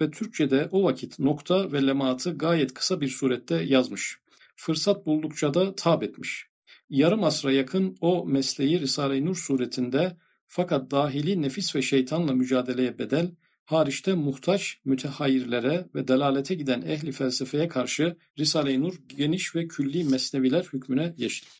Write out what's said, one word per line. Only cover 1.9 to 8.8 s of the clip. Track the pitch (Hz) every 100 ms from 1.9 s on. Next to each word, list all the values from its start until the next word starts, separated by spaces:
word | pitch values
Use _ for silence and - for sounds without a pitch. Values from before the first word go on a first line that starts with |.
| 139 135 127 175 143
gayet | 160 170 127
kısa | - - 180
bir | 139
surette | - 135 123 - 165
yazmış. | 135 131 127 127 - - _ _ - -
Fırsat | - 156 202 196 160
buldukça | 156 156 - 147
da | 151 196 190
tab | 170 165
etmiş. | 104 - - - - _ _ - -
Yarım | 135 151 -
asra | 165 151 139
yakın | 135 131 190 190 -
o | 170 180 175
mesleği | 135 135 - 139
Risale-i | 170